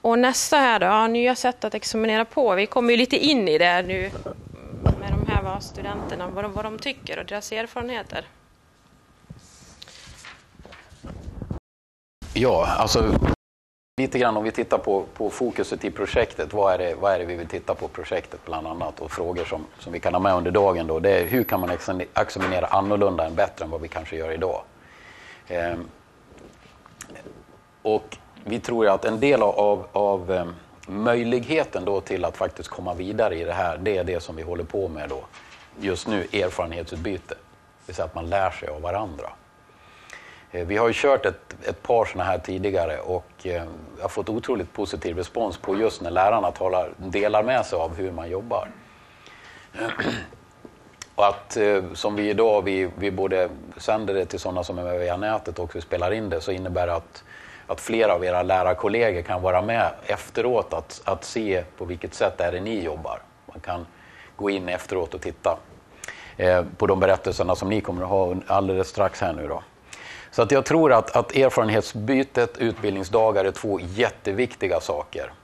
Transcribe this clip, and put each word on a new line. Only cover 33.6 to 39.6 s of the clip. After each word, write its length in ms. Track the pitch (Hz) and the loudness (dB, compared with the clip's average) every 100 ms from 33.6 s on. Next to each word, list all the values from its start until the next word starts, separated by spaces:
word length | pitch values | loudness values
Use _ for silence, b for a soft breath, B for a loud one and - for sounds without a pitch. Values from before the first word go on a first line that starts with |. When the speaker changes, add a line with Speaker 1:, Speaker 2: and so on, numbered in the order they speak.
| 90 78 | -2 -2
Speaker 2:
det 180 | 98 98 | -2 0
är 80 | |
det 180 | 87 87 | 0 -4
som 140 | - 80 | -6 -10
vi 60 | |
håller 220 | 80 87 | -8 -8
på 240 | 80 104 92 | -6 -4 -4
med 200 | 78 73 | -6 -8
då 160 | 67 - B B B B - | -10 -12 B B B B -8
just 280 | 98 92 120 | -4 -4 -2
nu, 120 | 104 87 | -2 0
erfarenhetsutbyte. 1000 | 104 92 90 85 85 82 85 98 92 - | -2 -2 -2 -6 -6 -8 -8 -6 -8 -10
Det 520 | - - - _ _ - | -16 -16 -20 _ _ -14
vill 80 | |
säga 120 | 87 80 | -6 -6
att 80 | |
man 160 | 85 85 | -6 -2
lär 200 | 98 92 | 0 0
sig 180 | - 80 | -2 -10
av 120 | 76 | -8
varandra. 520 | 85 95 107 73 - - _ _ | -4 -4 -6 -10 -14 -16 _ _